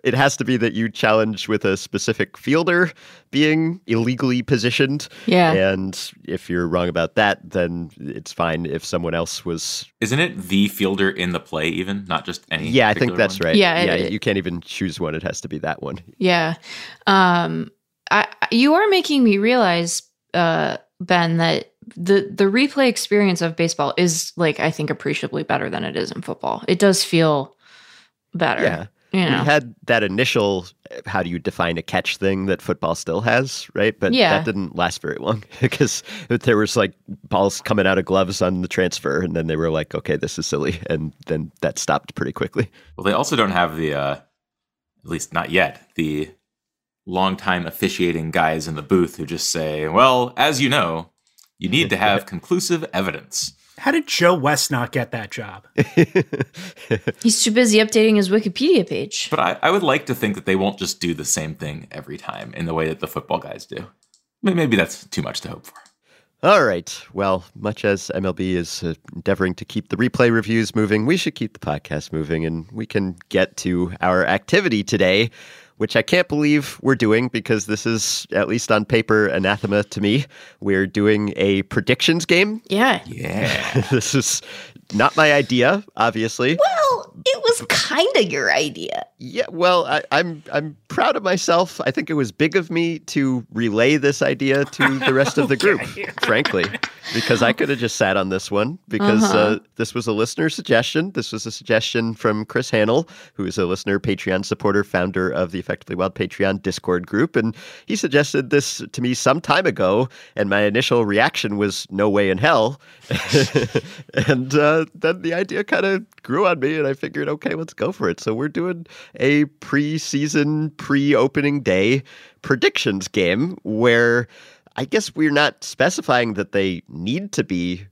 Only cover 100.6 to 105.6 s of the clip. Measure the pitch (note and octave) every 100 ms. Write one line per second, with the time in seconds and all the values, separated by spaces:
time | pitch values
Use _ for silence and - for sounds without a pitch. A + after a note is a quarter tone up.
100.6 | - A#2 B2+ D3+ F3+ E3+ A#2 A2 A2+ -
101.6 | - A2 - A#2 A2+ A2 A2+ G#2+ A2 A#2+
102.6 | C3 A2+ G#2+ B2+ E3+ - - - F#2+ F#2+
103.6 | F2+ F#2+ - G2 - G2 - F#2 G2+ -
104.6 | G#2 G2+ G2+ F#2 F2+ F#2 F#2 - F2+ F#2